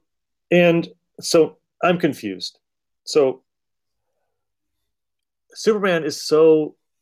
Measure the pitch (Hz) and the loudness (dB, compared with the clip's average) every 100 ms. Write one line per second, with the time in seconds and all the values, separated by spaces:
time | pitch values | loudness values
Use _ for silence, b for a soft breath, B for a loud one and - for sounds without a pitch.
0 | _ _ _ _ - 175 175 170 165 _ | _ _ _ _ 0 2 4 2 -4 _
1 | _ - - 170 156 - _ - 175 175 | _ -14 0 0 0 -4 _ -4 -2 -2
2 | 165 123 104 127 - - _ _ _ _ | -4 -4 -10 -10 -14 -18 _ _ _ _
3 | - 156 135 127 _ _ _ _ _ _ | -4 0 0 -2 _ _ _ _ _ _
4 | _ _ _ _ _ _ _ _ _ _ | _ _ _ _ _ _ _ _ _ _
5 | _ _ _ _ _ - 214 214 190 170 | _ _ _ _ _ -6 -2 -2 -2 -2
6 | 147 - - 156 160 156 151 - _ _ | -4 -8 -2 4 4 4 0 -12 _ _